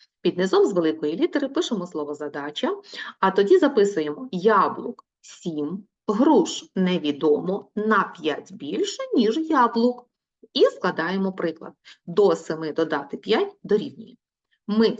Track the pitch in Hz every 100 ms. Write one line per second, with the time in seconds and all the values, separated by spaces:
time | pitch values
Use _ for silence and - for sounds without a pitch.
0 | _ _ 175 175 190 403 359 180 160 156
1 | 151 175 330 294 269 311 359 208 175 156
2 | 147 147 147 147 143 147 285 403 - -
3 | - - 190 190 202 359 285 220 202 160
4 | 151 147 - 185 202 208 151 - - -
5 | _ _ - - 180 151 147 196 - _
6 | - 208 294 254 - - - 190 185 180
7 | 151 143 156 147 170 202 - - 214 208
8 | - - 156 143 - - 143 214 403 -
9 | 523 381 214 320 320 294 233 226 247 247
10 | _ _ _ _ - 262 508 - - -
11 | 165 196 190 185 170 160 - _ - -
12 | - 170 196 165 - 160 156 147 156 147
13 | 147 - - 233 403 - 190 202 147 -
14 | 110 - _ _ _ _ - 214 220